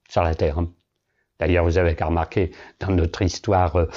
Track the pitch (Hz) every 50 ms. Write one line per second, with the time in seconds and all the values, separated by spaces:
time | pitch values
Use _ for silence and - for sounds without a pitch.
0 | _ _ - - 87 82 80 - - 78 71 80 85 85 - _ _ _ _ _
1 | _ _ _ _ _ _ _ - - 82 90 87 85 85 80 92 90 85 80 80
2 | 98 78 82 82 80 - - 110 92 85 - - - - - - - 95 95 90
3 | 82 82 - - - - - - - - 98 92 92 85 80 90 85 80 -